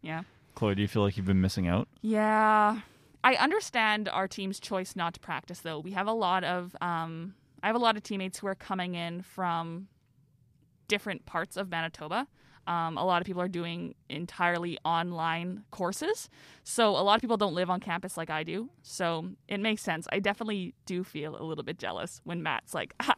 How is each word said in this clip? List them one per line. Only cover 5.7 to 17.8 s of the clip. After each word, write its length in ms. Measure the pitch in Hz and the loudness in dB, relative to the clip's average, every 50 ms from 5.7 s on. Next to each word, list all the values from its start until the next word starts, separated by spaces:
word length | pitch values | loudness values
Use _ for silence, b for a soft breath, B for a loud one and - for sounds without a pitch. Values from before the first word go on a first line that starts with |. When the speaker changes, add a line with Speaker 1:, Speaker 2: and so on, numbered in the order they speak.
| 156 151 | -6 -6
Speaker 1:
We 120 | 156 180 202 | -6 -4 -2
have 140 | 185 196 208 | -2 0 0
a 40 | 226 | 2
lot 300 | 226 208 180 185 185 180 | 2 2 2 4 2 2
of, 320 | 156 180 180 180 180 - - | 2 0 0 -2 -6 -6 -4
um, 540 | 175 175 170 165 165 165 165 165 170 196 185 - _ _ _ - - | -2 -2 0 0 -2 -4 -6 -8 -10 -10 -12 -16 _ _ _ -4 0
I 40 | |
have 100 | 202 226 | 0 2
a 20 | 240 | 4
lot 180 | 240 226 220 | 4 4 4
of 60 | 214 - | 2 0
teammates 360 | - 214 196 190 185 - - | -4 -4 -4 -4 -4 -6 -4
who 80 | - | -4
are 80 | 196 190 | -4 -4
coming 400 | - - - 196 190 180 180 175 | -4 -4 -4 -2 -2 -2 -2 -4
in 260 | 170 170 170 170 175 185 | -4 -4 -6 -6 -8 -10
from 640 | - - 185 185 175 170 165 165 165 165 175 196 196 _ _ _ _ _ _ _ _ _ _ _ _ _ _ _ _ _ _ _ - | -10 -6 -2 -2 0 0 0 -2 -4 -6 -8 -10 -14 _ _ _ _ _ _ _ _ _ _ _ _ _ _ _ _ _ _ _ 0
different 380 | 208 202 - 208 190 - - | 0 0 0 -2 -6 -8 -8
parts 300 | - - 170 165 - - 185 | -6 -4 -4 -4 -4 -4 -6
of 100 | 202 185 | -6 -4
Manitoba. 560 | 175 165 165 165 - - 156 151 180 226 277 - _ b b b b b b | -4 -4 -4 -4 -6 -10 -8 -6 -4 -4 -4 -6 _ b b b b b b
Um, 300 | - 175 170 165 165 165 | -4 -2 0 0 0 -2
a 80 | 101 170 | 0 2
lot 160 | 185 180 175 | 2 2 2
of 60 | 180 | 2
people 160 | 190 185 180 180 | 0 -2 -2 -2
are 60 | 185 | -2
doing 460 | 180 170 170 170 170 175 170 165 - _ _ - | -2 -4 -4 -4 -4 -6 -6 -8 -10 _ _ -10
entirely 720 | - - 175 170 - - 175 175 175 170 170 175 160 - - | -8 -8 -8 -6 -2 0 2 2 2 2 0 -4 -4 -4 0
online 800 | 160 170 165 170 175 175 165 160 165 165 165 170 180 180 208 208 _ | 2 2 2 2 0 -2 -2 0 0 0 -2 -2 -4 -6 -8 -10 _
courses. 600 | - - 185 175 202 - 302 359 440 - - - b b b b b b b | -6 -2 -2 -2 -2 -2 -2 -2 -2 -2 -4 -10 b b b b b b b
So 260 | - - - 226 214 | -2 2 4 6 6
a 120 | 196 143 185 | 6 6 6
lot 140 | 202 208 | 6 4
of 40 | 226 | 4
people 160 | - 226 233 | 4 4 2
don't 180 | 202 208 196 156 | 4 4 2 2
live 140 | 175 180 175 | 2 0 0
on 100 | 185 180 | 0 -2